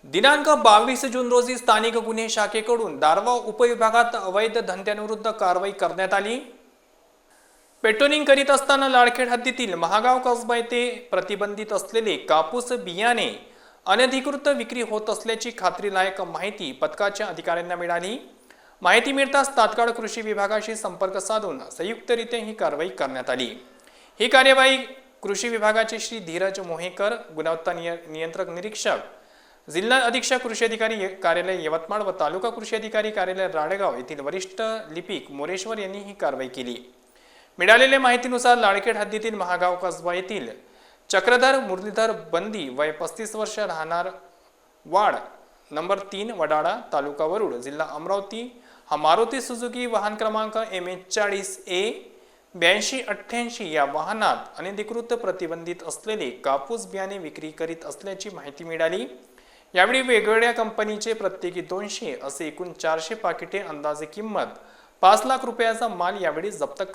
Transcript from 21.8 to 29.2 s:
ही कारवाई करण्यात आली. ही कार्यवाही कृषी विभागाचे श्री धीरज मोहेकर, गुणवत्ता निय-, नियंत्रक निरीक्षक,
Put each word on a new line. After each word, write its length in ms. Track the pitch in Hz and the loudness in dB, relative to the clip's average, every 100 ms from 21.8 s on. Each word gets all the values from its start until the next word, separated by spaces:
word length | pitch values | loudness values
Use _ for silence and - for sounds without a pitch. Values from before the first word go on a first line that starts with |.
| 180 226 - 233 233 233 | -8 -6 -2 -2 -2 -6
ही 140 | 214 | -6
कारवाई 360 | 214 175 143 175 | -2 -2 0 -4
करण्यात 400 | 185 139 131 127 | -2 -4 -4 -4
आली. 180 | 127 120 107 - - - - - _ | -2 -4 -8 -18 -20 -20 -20 -20 _
ही 80 | 233 | 6
कार्यवाही 500 | 262 269 269 262 262 247 - - _ | 8 8 8 6 4 -2 -16 -20 _
कृषी 280 | 196 196 240 | -6 -4 -2
विभागाचे 500 | 226 214 214 220 226 | 0 2 2 0 -4
श्री 200 | - 226 | -8 -10
धीरज 400 | 170 165 190 190 | -8 -4 -2 -4
मोहेकर, 540 | 180 165 180 180 202 233 - 156 | -8 -6 -8 -4 -4 -4 -8 -6
गुणवत्ता 380 | 156 165 180 | -4 -2 -4
निय-, 220 | 170 170 170 165 | -4 -6 -8 -10
नियंत्रक 420 | 156 165 165 180 | -8 -8 -6 -8
निरीक्षक, 480 | 170 208 214 220 120 - - | -8 -10 -4 -2 -2 -4 -20